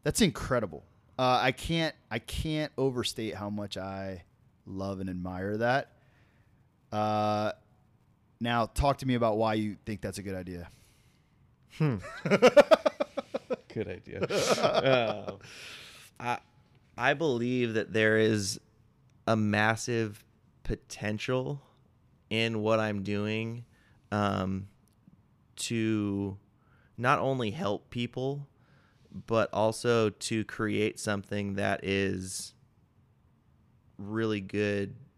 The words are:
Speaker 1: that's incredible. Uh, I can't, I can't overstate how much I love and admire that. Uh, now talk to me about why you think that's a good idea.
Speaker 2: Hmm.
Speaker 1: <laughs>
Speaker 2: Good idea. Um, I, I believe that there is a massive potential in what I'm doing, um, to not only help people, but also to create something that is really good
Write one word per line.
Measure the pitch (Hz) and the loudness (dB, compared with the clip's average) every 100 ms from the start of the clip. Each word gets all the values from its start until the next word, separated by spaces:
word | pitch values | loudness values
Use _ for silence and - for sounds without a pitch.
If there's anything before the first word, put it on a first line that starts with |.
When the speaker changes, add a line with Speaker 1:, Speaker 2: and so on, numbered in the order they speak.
Speaker 1:
that's | 147 - | -2 4
incredible. | 202 - - 123 104 76 - _ _ - | 2 2 -2 -2 -2 -10 -20 _ _ 2
Uh, | 127 127 | 4 4
I | 127 | 2
can't, | 131 - 165 160 - _ | 0 -2 0 -2 -4 _
I | 117 | -8
can't | - - 156 156 151 - | -6 -6 -2 -2 -4 0
overstate | 135 123 110 - 110 95 | 0 0 -4 -4 -6 -6
how | 104 | -6
much | 104 101 98 | -6 -6 -8
I | 95 98 98 92 - _ _ _ - | -8 -6 -8 -10 -14 _ _ _ -12
love | 95 98 95 | -8 -6 -4
and | 95 | -6
admire | 90 90 92 95 107 | -6 -6 -6 -4 0
that. | 117 135 - _ _ _ _ _ _ _ _ _ _ | 2 0 -2 _ _ _ _ _ _ _ _ _ _
Uh, | 107 107 107 107 107 107 - _ _ _ _ _ _ _ _ | -2 0 0 0 0 -2 -4 _ _ _ _ _ _ _ _
now | 117 120 110 | -2 0 0
talk | - 143 135 | 2 2 2
to | 131 | 0
me | 123 | 2
about | 117 107 | 2 2
why | 110 110 | 2 2
you | 107 95 - | -2 -6 -10
think | 104 | -8
that's | 98 95 | -8 -8
a | |
good | 98 92 | -8 -8
idea. | 90 87 82 - - _ _ _ _ _ _ _ _ - | -8 -10 -14 -20 -20 _ _ _ _ _ _ _ _ -2
Speaker 2:
Hmm. | 156 107 - - | 0 0 -6 -8
Speaker 1:
<laughs> | 160 190 240 - - 320 294 - - - - 240 - 254 - | 0 6 8 8 8 6 4 -2 -6 -6 -8 -12 -8 -10 -8
Speaker 2:
Good | - 95 | -8 -6
idea. | 92 - - - 202 - - 185 - 135 131 113 104 98 | -8 -12 -6 -2 0 2 2 2 2 4 4 2 -2 -8
Um, | 98 - - - - - - - _ | -12 -16 -18 -18 -18 -18 -20 -20 _
I, | 123 120 _ _ _ _ _ - | -4 -4 _ _ _ _ _ 0
I | 123 147 | 2 2
believe | 160 120 120 127 120 | 2 2 2 2 2
that | 110 101 | 0 0
there | 110 107 110 | 4 6 6
is | 110 107 101 - _ _ _ _ _ _ - | 6 4 0 -6 _ _ _ _ _ _ 0
a | 110 | 2
massive | 107 104 107 113 - 117 110 101 - _ _ _ | 4 4 2 0 -2 -2 -2 -6 -20 _ _ _
potential | - 110 _ - 104 107 - 127 131 143 - _ _ _ _ _ _ | -6 -6 _ -8 -4 -4 -2 -2 -2 -8 -12 _ _ _ _ _ _
in | 110 113 110 | 0 0 0
what | 107 110 | 2 2
I'm | 110 104 | 2 -2
doing, | 98 104 104 110 113 117 120 _ _ _ _ | -2 -2 -2 -2 -4 -8 -14 _ _ _ _
um, | 104 101 98 95 95 98 _ _ _ - _ _ _ _ - | 0 2 0 -2 -4 -8 _ _ _ -20 _ _ _ _ -10
to | - 117 110 107 104 101 101 98 _ _ _ _ _ - | -4 0 0 2 0 -2 -4 -6 _ _ _ _ _ -4
not | 120 143 | 0 2
only | 123 135 113 | 2 0 -2
help | 156 175 101 - | -2 -2 -2 -4
people, | 123 120 - 131 143 143 _ _ _ _ _ _ 95 - | -6 -6 -4 -4 -6 -10 _ _ _ _ _ _ -18 0
but | 113 107 | 0 2
also | 98 110 113 120 117 110 | 2 0 2 2 4 4
to | - - 113 104 | 0 -4 -4 -4
create | - 107 104 107 - | -4 -2 0 0 -2
something | - 101 92 104 101 98 | -4 -4 -4 -4 -4 -2
that | 101 98 | 0 0
is | 95 98 98 95 92 - - _ _ _ _ _ _ _ _ _ _ _ _ _ _ - | 0 0 0 -2 -6 -10 -12 _ _ _ _ _ _ _ _ _ _ _ _ _ _ -16
really | 101 110 113 104 | -6 -2 0 0
good | 95 101 104 101 98 101 - | -2 -2 0 0 -4 -8 -20